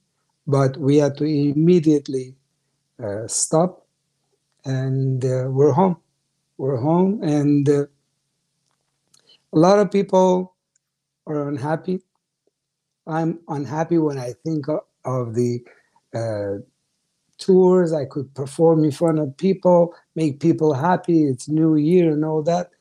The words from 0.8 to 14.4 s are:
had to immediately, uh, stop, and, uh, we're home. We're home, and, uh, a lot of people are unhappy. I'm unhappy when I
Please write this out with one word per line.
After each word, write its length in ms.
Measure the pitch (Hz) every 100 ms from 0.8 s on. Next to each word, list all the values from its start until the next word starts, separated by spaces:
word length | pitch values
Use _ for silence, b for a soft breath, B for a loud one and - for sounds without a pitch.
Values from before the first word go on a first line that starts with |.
| 135 147
had 200 | 143 139
to 60 |
immediately, 1080 | 151 147 143 143 165 180 151 147 143 131 127 135 _ _ _ _ _ -
uh, 240 | 110 101 117
stop, 600 | - - 156 180 - _ _ _ _ _ _ _ _
and, 600 | 135 131 131 135 135 131
uh, 240 | 131 127 131
we're 240 | 135 147
home. 240 | 131 190 170 _ _ _ _ _ -
We're 180 | 135 127
home, 460 | 147 170 190 214
and, 460 | 156 147 143 147 143
uh, 180 | 143 143 _ _ _ _ _ _ _ _ _ _ _ _ _ b b _
a 60 | 156
lot 200 | 175 208
of 120 | 202
people 640 | 196 202 185 185 180 185 _ _ _ _ _ _ _ -
are 220 | 151 143
unhappy. 540 | 143 147 160 170 185 _ _ _ _ _ _ _ _ _ _ -
I'm 340 | 160 165 - -
unhappy 500 | 143 127 156 165 170
when 200 | 151 139
I 160 | 127 120